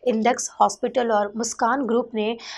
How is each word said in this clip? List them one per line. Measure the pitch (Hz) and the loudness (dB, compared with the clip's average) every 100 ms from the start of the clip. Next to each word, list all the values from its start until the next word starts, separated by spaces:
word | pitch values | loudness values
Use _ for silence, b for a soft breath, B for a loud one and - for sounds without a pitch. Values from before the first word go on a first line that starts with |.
| 247 | -2
इंडेक्स | 220 233 254 - - | 2 2 0 -4 2
हॉस्पिटल | 208 - 247 262 233 | 2 2 -2 0 2
और | 208 202 214 | 2 0 -2
मुस्कान | 226 - 233 269 240 | -6 0 0 0 2
ग्रुप | 233 240 | 0 0
ने | 220 214 226 B | -2 -2 -4 B